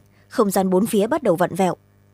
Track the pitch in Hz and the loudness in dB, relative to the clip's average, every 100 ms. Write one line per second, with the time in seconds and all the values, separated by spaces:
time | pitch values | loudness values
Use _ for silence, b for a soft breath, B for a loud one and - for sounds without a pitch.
0 | - b b - 208 196 190 180 214 208 | -4 b b -2 0 0 0 0 0 0
1 | 220 330 - 165 175 180 185 - _ _ | 0 0 0 0 0 0 -2 -2 _ _
2 | _ | _